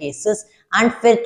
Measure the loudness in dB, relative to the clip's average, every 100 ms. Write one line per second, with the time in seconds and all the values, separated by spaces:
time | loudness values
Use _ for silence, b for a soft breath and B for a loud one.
0 | -10 -6 -4 -4 -6 _ -4 0 0 2
1 | 2 4